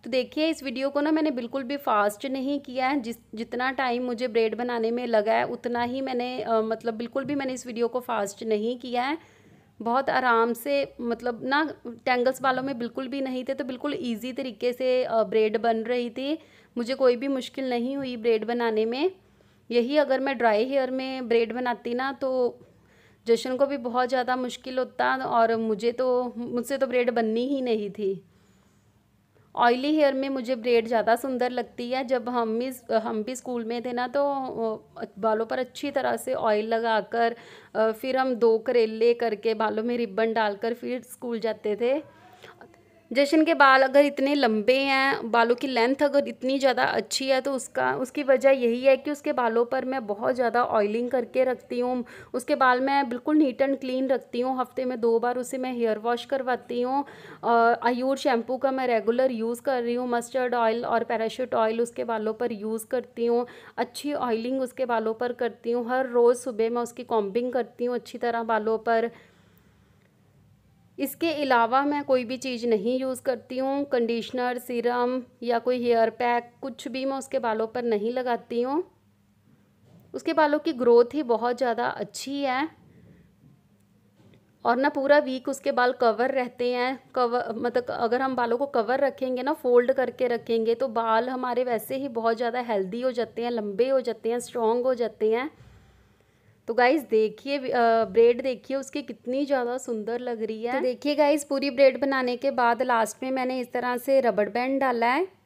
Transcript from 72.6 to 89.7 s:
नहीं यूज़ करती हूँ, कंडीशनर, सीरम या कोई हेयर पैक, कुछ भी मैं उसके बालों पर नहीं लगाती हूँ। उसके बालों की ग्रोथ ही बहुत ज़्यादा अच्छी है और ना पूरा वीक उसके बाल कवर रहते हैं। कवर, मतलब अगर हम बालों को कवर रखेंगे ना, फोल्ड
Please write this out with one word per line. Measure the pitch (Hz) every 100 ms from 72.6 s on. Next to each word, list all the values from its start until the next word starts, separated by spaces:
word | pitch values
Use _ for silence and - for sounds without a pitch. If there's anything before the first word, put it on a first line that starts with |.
| 240
नहीं | 214 214 254
यूज़ | 262 247
करती | - 247 - 254
हूँ, | 269 277
कंडीशनर, | 285 247 233 233 - 254 247 247
सीरम | 247 240 233 247 247 254 247 _
या | 233 233
कोई | 233 254
हेयर | 240 233 226
पैक, | 226 240 240 240 _
कुछ | 269 233 269
भी | 262
मैं | 269 269
उसके | 254 269
बालों | 233 220 226
पर | 247
नहीं | 240 208 220
लगाती | 247 247 233 - 233
हूँ। | 247 294 370 _ _ _ _ _ _ _ _ _ _ - _
उसके | - 330
बालों | 320 302 294
की | 320
ग्रोथ | 254 240 233 240
ही | 285
बहुत | 254 220 240 240
ज़्यादा | 254 226 247
अच्छी | - 208 - 262 277
है | 277 254 320 - - - - - _ _ - _ _ _ _ _ _ _ - _ _ _
और | 233 240
ना | 285
पूरा | 294 269 294
वीक | 262 254 262
उसके | 269 277
बाल | 247 247
कवर | 254 233 208 254
रहते | 262 247 - 247
हैं। | 247 254 262 _
कवर, | 262 240 240 - 220
मतलब | 240 247 240
अगर | - 233 240
हम | 269 254
बालों | 233 240
को | 277
कवर | 247 214 262
रखेंगे | 269 262 254 254
ना, | 262
फोल्ड | 311 254